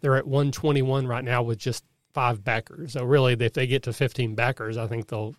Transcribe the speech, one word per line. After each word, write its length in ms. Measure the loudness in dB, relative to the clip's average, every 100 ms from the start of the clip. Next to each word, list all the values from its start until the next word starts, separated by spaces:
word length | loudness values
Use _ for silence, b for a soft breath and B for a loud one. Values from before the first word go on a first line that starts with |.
They're 180 | 2 2
at 80 | 2
one 260 | 0 0
twenty-one 540 | 0 0 2 2 0 -2
right 180 | -4
now 180 | 0 0
with 140 | 0 -2
just 260 | -4 -6 -10 _ _
five 320 | 0 0 0
backers. 480 | -2 -2 -4 -12 -10
So 120 | -4
really, 280 | 2 4 6
if 220 | 4 0
they 120 | 0 0
get 180 | 0
to 100 | -2
fifteen 400 | -2 -2 0 -4
backers, 420 | 0 0 -2 -6 -4
I 100 | -4
think 220 | -6 -6
they'll, 260 | -6 -8